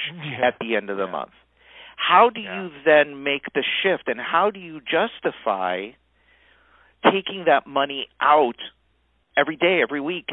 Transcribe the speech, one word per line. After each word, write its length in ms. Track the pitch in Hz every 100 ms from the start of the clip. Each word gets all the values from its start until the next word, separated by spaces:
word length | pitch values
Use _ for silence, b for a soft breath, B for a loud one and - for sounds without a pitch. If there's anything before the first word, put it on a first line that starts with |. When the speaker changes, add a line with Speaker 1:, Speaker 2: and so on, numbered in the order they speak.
| 139
Speaker 1:
Yeah. 340 | 170 151 123 123
Speaker 2:
at 120 | -
the 160 | 113 107
end 140 | 101
of 80 | 98
the 80 | 92
Speaker 1:
Yeah. 60 |
Speaker 2:
month." 200 | 80 - _ _ B B B B - -
How 200 | 180 240
do 120 | 226
Speaker 1:
Yeah. 220 | 202 185
Speaker 2:
you 60 | 180 143
then 400 | 156 151 147 139
make 200 | 143 139 -
the 100 | 143 127 -
shift, 240 | 190 160 -
and 120 | 117
how 300 | 120 165 208
do 100 | 196
you 220 | 175 156
justify 1080 | 120 160 220 - 156 - 113 98 92 92 104 - _ b b b b b b b b _
taking 420 | - 196 - 190 160
that 220 | 139 -
money 420 | 139 139 139 - -
out 380 | 131 151 123 - - - _ _ _ _ _ -
every 180 | 143 151
day, 260 | 175 180
every 200 | 117 143
week, 240 | 147 180 -